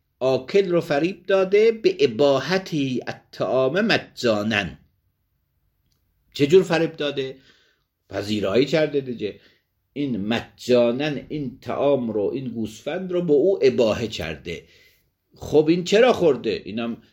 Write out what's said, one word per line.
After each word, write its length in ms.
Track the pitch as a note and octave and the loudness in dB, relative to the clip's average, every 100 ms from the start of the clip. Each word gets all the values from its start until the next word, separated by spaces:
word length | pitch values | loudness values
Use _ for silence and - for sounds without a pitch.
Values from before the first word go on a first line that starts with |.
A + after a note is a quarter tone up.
| _ - | _ -4
آکل 500 | C3 B2+ - G3 F#3 | -2 -2 0 0 2
رو 120 | E3+ | 0
فریب 460 | E3 C#3+ E3+ G#3 - | 0 -2 -2 -6 0
داده 460 | F#3+ F#3 G3+ A3+ | 0 2 4 4
به 240 | A3 F#3 F3+ | 2 0 2
اباحتی 1000 | C#3 A#2 C#3+ C3+ C3 F#3 F#3+ D#3 C3+ B2 - | 2 4 4 2 0 -4 -2 -4 -2 -4 -8
الطعام 760 | A#2+ _ - G#2 B2 C3 A#3+ | -14 _ -6 -2 0 0 0
مجانن. 1000 | A3 D3 - - A#2+ G#2 G#2+ G#2 F2 - _ _ _ _ _ _ _ _ _ _ _ _ _ _ _ | 2 0 -2 -2 0 0 0 -2 -4 -10 _ _ _ _ _ _ _ _ _ _ _ _ _ _ _
چه 120 | - C#3+ | -2 4
جور 160 | F#3+ | 4
فریب 340 | F3 D#3+ D#3+ - | 4 -2 -2 -4
داده؟ 400 | D3 C#3 C3 C3 _ _ _ _ _ _ - | -6 -4 -8 -10 _ _ _ _ _ _ -12
پذیرایی 580 | G2 G#2 G#2+ F#2+ A2 D3+ | -8 -4 -2 0 0 2
کرده 340 | D#3+ D3+ C#3+ | 0 0 -4
دیگه. 400 | C3 A2+ G2+ - _ _ _ _ _ | -6 -8 -10 -12 _ _ _ _ _
این 240 | C3+ C#3+ G#2+ | -8 -6 -6
مجانن، 1080 | G#2 A#2 - _ - B2 A#2+ B2+ D3+ C#3 - | -4 -4 -6 _ 0 2 2 0 -4 -6 -10
این 300 | D3+ B2+ - | -10 -10 -12
طعام 500 | - - C#3+ C3+ A#2 | -10 -2 0 0 0
رو، 200 | G#2+ G2 | -2 -2
این 140 | C#3 C3 | -4 -8
گوسفند 640 | A2+ A2 - D3 F3 F#3 | -8 -8 -8 -8 -8 -4
رو 100 | F3 | -2
به 100 | E3+ | 2
او 260 | D3 F#3 F#3+ | 4 4 4
اباحه 440 | C3+ A#2 A2+ F#2+ A2 | 2 4 2 0 -4
کرده. 580 | - D#2+ D2+ E2+ D#2 _ _ _ _ _ _ _ - | -6 -8 -8 -12 -14 _ _ _ _ _ _ _ -16
خب 300 | - D3 D3+ | 0 2 4
این 160 | F3 | 0
چرا 280 | E3+ G3+ B3+ | 2 4 4
خورده؟ 500 | - E3+ B2 A2+ F2+ | 4 2 2 -2 -6
اینم 320 | - A2 A#2 A2+ _ | -6 -8 -6 -8 _